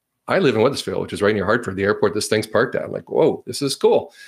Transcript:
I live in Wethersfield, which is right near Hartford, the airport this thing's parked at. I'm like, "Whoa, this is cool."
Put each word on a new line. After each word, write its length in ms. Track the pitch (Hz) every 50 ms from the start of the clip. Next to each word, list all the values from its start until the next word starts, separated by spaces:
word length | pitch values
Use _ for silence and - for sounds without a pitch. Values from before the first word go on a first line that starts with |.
| _ _ _ _ -
I 120 | - 131 180
live 180 | 190 131 110
in 40 | 110
Wethersfield, 400 | 110 139 143 - - - 95 98
which 120 | 95 92 -
is 80 | 87
right 120 | 101 104 107
near 120 | 101 92
Hartford, 320 | 98 110 123 - 98 95
the 80 | 95 98
airport 300 | 101 104 - 110 101 -
this 120 | 107 -
thing's 200 | - 110 107 107
parked 280 | - - 107 127 - -
at. 80 | - -
I'm 80 | 101
like, 180 | 98 - - -
"Whoa, 340 | - - 160 131 95 - -
this 140 | - 120 -
is 160 | 143 135 -
cool." 360 | - - 220 214 139 - - - - -